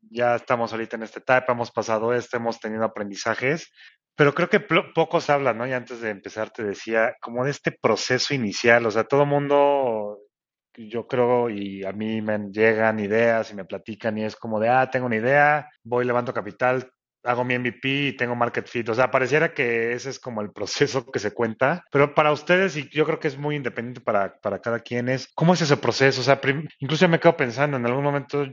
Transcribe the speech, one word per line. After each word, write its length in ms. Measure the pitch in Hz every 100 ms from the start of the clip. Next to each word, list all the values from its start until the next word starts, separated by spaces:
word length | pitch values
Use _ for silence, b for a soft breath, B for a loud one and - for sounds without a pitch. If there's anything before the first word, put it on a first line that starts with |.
| _
ya 240 | 113 120
estamos 360 | 120 - 123 113
ahorita 260 | 110 113 117
en 60 |
esta 180 | 110 -
etapa, 320 | - 127 127
hemos 180 | 120 120
pasado 420 | - 110 110 113
esto, 240 | 123 113 123
hemos 240 | 117 113
tenido 240 | 113 110
aprendizajes", 880 | 110 - 101 98 120 110 127 160 - B B B _
pero 200 | _ 147
creo 160 | 143 170
que 100 | 208
plo-, 320 | - 165 -
pocos 360 | - 160 170 147
hablan, 260 | 143 135 113
¿no? 100 | 123
Y 60 |
antes 300 | 131 117 120
de 80 | 113
empezar 400 | 101 98 107 107
te 120 | -
decía, 520 | 107 92 - 113 117 -
como 240 | - 120 131
de 60 |
este 200 | 139 -
proceso 640 | - 120 107 - 127 -
inicial, 500 | 143 110 90 117 117
o 60 | 117
sea, 140 | 104
todo 200 | 107 139
mundo, 920 | 143 143 143 143 143 143 131 110 104 104 _ _ _ _ _ -
yo 300 | 110 117 107
creo, 420 | 127 120 123 120
y 360 | 104 101 98
a 80 | 98
mí 280 | 101 107 110
me 180 | 107 107 101
llegan 480 | 101 110 110 110 110
ideas 500 | 101 110 117 113 110
y 40 |
me 100 | 101
platican 540 | 92 98 - 107 113 107
y 60 |
es 120 | 107 107
como 240 | 117 110
de, 80 | 110
"Ah, 220 | 127 131
tengo 160 | 135 123
una 100 | 110
idea, 520 | 117 143 147 147 139 B
voy, 220 | 113 123
levanto 300 | 123 120 120
capital, 520 | 113 98 90 127 127 123 _ _ _
hago 200 | 120 120
mi 100 | 123
M 140 | 123 123
V 100 | 107
P 80 | 131 139 143
y 80 | -
tengo 180 | 120
market 320 | 120 117 117 101
fit". 220 | 123 113
O 60 |
sea, 140 | 113 127
pareciera 460 | 131 127 147 165
que 380 | 165 123 117 117
ese 180 | 120 135
es 80 | 127
como 240 | - 110
el 80 | 104
proceso 560 | - 101 - 139 131 120
que 120 | 127
se 100 | 104
cuenta, 540 | - 117 107 131 175 -
pero 240 | 143 143 143
para 160 | 151
ustedes, 440 | 147 - 180 190 151
y 120 | 131
yo 140 | 147
creo 160 | 151 151
que 80 | 160
es 100 | 135
muy 160 | 147
independiente 460 | 147 127 107 117 120
para, 400 | 120 107 95 -
para 160 | 107 98
cada 220 | - 117
quien, 280 | - 123 123
es, 200 | 131 -
¿cómo 220 | - 165
es 60 | 175
ese 160 | 160 143
proceso? 440 | 120 113 135 120
O 40 |
sea, 160 | 127 139
prim-, 260 | 139 139 147 -
incluso 240 | 135 151
yo 40 | 185
me 120 | 165
quedo 160 | 170 165
pensando, 400 | 135 113 147 139
en 100 | 117
algún 160 | 127
momento 420 | 143 143 135 143 139